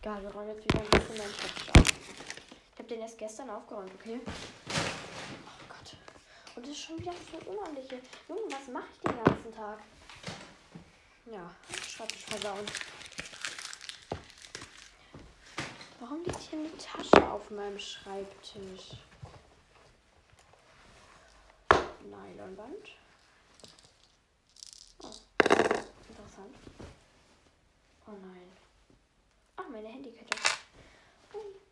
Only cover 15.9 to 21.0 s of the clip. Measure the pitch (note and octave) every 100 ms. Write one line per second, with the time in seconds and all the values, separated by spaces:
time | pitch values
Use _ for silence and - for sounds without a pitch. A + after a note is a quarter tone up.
15.9 | - A#3+ D4 F4 - - D#4 D#4 - -
16.9 | - - - - G#3 - G#3 G3+ G3+ -
17.9 | - G3 G3 F#3+ F#3+ - G#3 F#3+ F#3+ F#3
18.9 | - - - - - - - - - -
19.9 | - - - - - - - - - -
20.9 | -